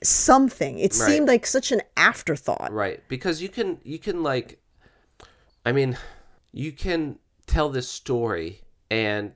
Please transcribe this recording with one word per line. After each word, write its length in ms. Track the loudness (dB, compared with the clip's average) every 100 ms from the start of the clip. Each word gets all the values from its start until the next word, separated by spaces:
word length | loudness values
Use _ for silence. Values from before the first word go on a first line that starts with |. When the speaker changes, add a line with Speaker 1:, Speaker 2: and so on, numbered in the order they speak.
Speaker 1:
something. 760 | 0 2 6 6 6 0 -6 0
It 160 | 0 2
Speaker 2:
Right. 100 | 4
Speaker 1:
seemed 160 | 4 4
like 180 | 4 2
such 280 | -2 0
an 80 | -2 -2 2
afterthought. 760 | 2 2 -4 -4 -4 -6 -4
Speaker 2:
Right, 300 | -4 -4 -6 -10
because 320 | -6 -4 -4
you 80 | -6
can, 300 | -4 -4 -6
you 160 | -10 -10
can, 240 | -6 -4
like, 360 | -2 -2 -4 -14 _ _ _ _ _ _ -20 _ _ _ -2
I 80 |
mean, 240 | 0 0 -2 -10 -20 -20 _ _
you 180 | -10 -10
can 480 | -6 -2 -2 -2 -8 _ _ -2
tell 220 | 0 0
this 200 | -2 -6
story, 720 | -8 -4 -2 0 -2 -6 -12 -20 _ -6
and 420 | -2 0 -2 -6